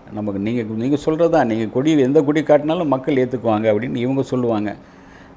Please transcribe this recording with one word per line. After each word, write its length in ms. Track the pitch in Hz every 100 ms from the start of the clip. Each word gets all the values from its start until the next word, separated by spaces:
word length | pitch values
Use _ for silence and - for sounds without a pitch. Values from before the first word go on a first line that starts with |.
| -
நமக்கு 280 | 101 104 98
நீங்க, 220 | 104 123 107
நீங்க 280 | 110 127 143
சொல்றது 340 | 156 160 165
தான், 160 | 160 120
நீங்க 180 | 110
கொடி, 340 | 110 120 151 156
எந்த 240 | 127 147
கொடி 200 | 143 151
காட்டினாலும் 460 | 156 147 147 170 160
மக்கள் 280 | 135 135 135
ஏத்துக்குவாங்க 500 | 127 127 113 107 110
அப்படின்னு 300 | 104 123 123
இவங்க 260 | 120 135
சொல்லுவாங்க. 540 | 131 127 120 110 104 104 - - - - -